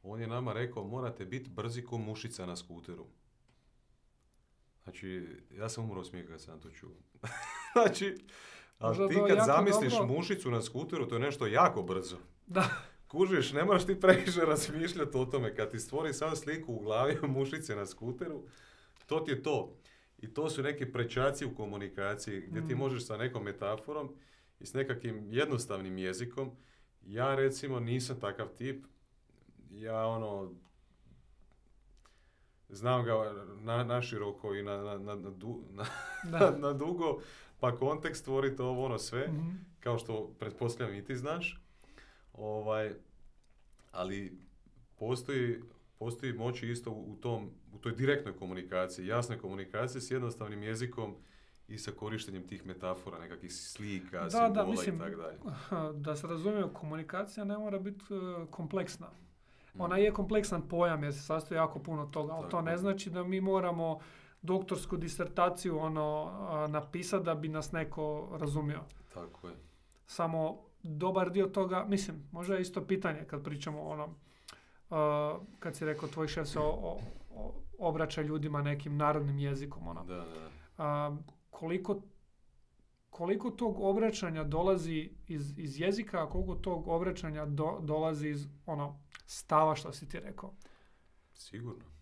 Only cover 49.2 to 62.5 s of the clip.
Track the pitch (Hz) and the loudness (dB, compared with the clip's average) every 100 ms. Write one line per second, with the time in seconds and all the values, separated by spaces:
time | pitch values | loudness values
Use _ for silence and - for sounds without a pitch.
49.2 | 120 113 98 98 95 107 123 127 120 131 | 0 -4 -6 -6 -6 -2 -2 -2 -4 -2
50.2 | 120 113 107 104 104 110 120 123 110 92 | -2 -4 -8 -6 -4 -4 -4 -4 -6 -8
51.2 | - - - - - 107 - 98 107 110 | -18 -20 -20 -20 -14 -10 -10 -6 -4 -4
52.2 | 104 95 90 98 90 90 92 90 - 82 | -6 -10 -8 -10 -10 -6 -4 -4 -6 -12
53.2 | 82 85 90 - - - 104 95 90 90 | -12 -12 -10 -10 -12 -8 -6 -6 -6 -4
54.2 | 85 214 226 208 190 208 202 165 165 165 | 0 4 4 4 2 2 0 -2 -6 -6
55.2 | 165 160 214 127 - 180 156 151 147 147 | -8 -8 -10 -10 -6 -4 -4 -4 -4 -4
56.2 | 165 165 180 214 185 - 156 156 160 180 | -4 -2 0 2 0 -2 -8 -8 -6 -6
57.2 | 202 - 202 208 214 202 190 202 - 196 | -6 -6 -4 -4 -2 -2 -4 -8 -6 -6
58.2 | 180 175 165 - 160 190 180 - - - | -4 -6 -8 -6 -2 -2 -2 -6 -12 -16
59.2 | - - _ - - 190 175 185 208 208 | -20 -20 _ -20 -18 -4 0 6 6 6
60.2 | 196 214 202 175 - 170 175 156 147 143 | 4 4 4 0 0 4 4 4 0 -2
61.2 | - 156 156 165 160 147 143 156 147 160 | -2 -2 0 2 2 2 -4 -4 -2 -2
62.2 | 151 160 170 | -2 -4 -2